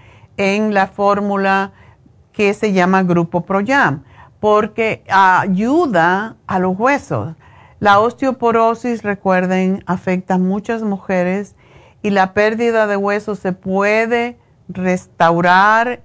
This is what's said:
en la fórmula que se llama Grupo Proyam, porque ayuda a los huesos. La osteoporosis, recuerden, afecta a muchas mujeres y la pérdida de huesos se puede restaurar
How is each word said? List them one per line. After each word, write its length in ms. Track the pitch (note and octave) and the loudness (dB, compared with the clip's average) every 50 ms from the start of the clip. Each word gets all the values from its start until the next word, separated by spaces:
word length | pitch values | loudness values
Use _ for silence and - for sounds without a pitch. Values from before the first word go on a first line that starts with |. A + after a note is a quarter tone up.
| - - - - - _ _ | -20 -20 -20 -20 -20 _ _
en 360 | - G3+ G3 G3 G#3 A3 G#3+ | -4 -2 -2 0 0 -2 0
la 140 | G#3 G3 F#3+ | 0 0 -2
fórmula 880 | G3 - - G3+ G3+ G3+ G3+ G#3 G3+ G3 G3 G3 G3 G3 G3 G3 G3 - _ - - _ _ _ _ _ _ _ _ | -2 -2 -2 0 0 0 0 -2 -2 -2 -2 0 0 0 0 -2 -4 -10 _ -20 -20 _ _ _ _ _ _ _ _
que 220 | _ - G#3 G3 G3+ | _ -2 0 0 0
se 180 | - A3 G#3+ | 0 -2 0
llama 300 | F#3+ F#3 F3 F#3 F#3+ F#3+ | 2 2 2 2 2 2
Grupo 420 | F#3+ F3+ E3+ F3 E3+ - - F3 E3+ | 2 2 0 0 0 0 -4 -6 -4
Proyam, 600 | - F#3+ G3 G3+ A#3 C4+ C#4+ A#3 D#3 C#3 D#3 - - - - - - _ _ | -2 -2 -2 -2 0 0 2 2 0 -2 -4 -10 -18 -20 -20 -20 -20 _ _
porque 640 | - G#3+ G#3 G#3+ G#3 G#3+ - A3+ A3+ A3 - - _ - | 0 2 2 2 0 -2 -4 -4 -2 -2 -4 -6 _ 0
ayuda 1300 | F#3+ F#3+ G3 F#3 F#3 E3 D3 G3 F#3 F#3 A3 A#3+ C#4+ E4+ F4+ C#4 G3 E3 D#3+ F3 F#3 G3 G#3+ A3 - - _ | 2 4 4 4 4 2 2 0 -2 0 0 0 2 2 0 2 2 2 2 2 2 0 -4 -6 -12 -16 _
a 120 | - G#3 F#3 | -4 -2 -2
los 200 | F3+ F#3 F#3 F#3+ | -2 -2 -2 -2
huesos. 560 | A3+ C4+ C#4+ C4 - - D#3 A2 G2+ E3 D#3+ - _ - - - - - _ _ | 0 0 0 -2 -4 -6 -6 -6 -6 -8 -10 -16 _ -20 -20 -20 -20 -20 _ _
La 180 | G#3 G#3 G3+ G3+ | 2 4 4 4
osteoporosis, 1040 | A3 A#3+ A#3+ - C#4 C4 A#3+ - A#3 A#3 A3 A3+ A3+ A3+ A#3 A3+ - B3 A#3 A3 | 2 0 -2 -2 -2 -4 -2 0 -2 0 2 2 2 2 0 -2 -4 -6 -6 -4
recuerden, 800 | - G#3 G3+ G3 - F#3+ F#3 F#3 F3+ F3+ F#3 F#3+ F#3+ F#3 F#3+ - - | -4 -6 -6 -2 0 0 0 0 0 0 0 0 0 0 -2 -4 -4
afecta 480 | - F3+ F#3 - F#3+ F3+ F#3 F3+ - F#3 | -6 -6 -4 -2 -4 -4 -4 -2 -2 -2
a 40 | F3+ | 0
muchas 440 | F#3 F#3 G3 G#3 G3 - A#3 A3 | 0 0 -2 -4 -4 -6 -6 -4
mujeres 760 | A3+ G#3 G3 F#3+ - - F#3+ F3+ F3 F3+ F#3+ G3+ G3+ - _ _ _ _ _ - - _ _ _ | -4 -6 -6 -6 -6 -4 -2 -2 -2 -2 -2 -4 -6 -10 _ _ _ _ _ -20 -20 _ _ _
y 80 | - G#3 | -4 0
la 220 | G3+ G3 F#3+ F#3 | 2 2 0 2
pérdida 540 | F#3+ G#3 G#3 G#3+ A3+ A3 A#3+ A#3 A3+ A3 G#3+ | 2 0 0 2 0 0 -2 0 2 0 0
de 100 | G#3 G3+ | 0 0
huesos 440 | G3+ G3 G3+ G3+ G#3 G#3 G#3+ G3+ G3 | -2 -2 -2 -2 -4 -4 -6 -8 -6
se 120 | - F#3 | -6 -6
puede 880 | F3+ - - F#3+ F#3+ G3 G3 G#3 G#3+ A3 A3+ A3+ A#3+ A#3 A#3 A#3+ A#3+ - _ _ _ _ _ - | -6 -6 -6 -4 -2 0 0 0 2 0 0 0 -2 -2 -2 -4 -8 -14 _ _ _ _ _ -14
restaurar 1300 | F3 F#3+ F#3 F#3 F3+ F3+ - _ _ - E3+ E3 E3+ E3+ F3 F3 F3+ F#3 G3 G#3 A3 A3+ A#3 B3 A#3+ - | -10 -4 -2 -2 -2 -2 -6 _ _ 2 2 2 4 2 2 4 4 4 4 4 4 2 0 -2 -6 -8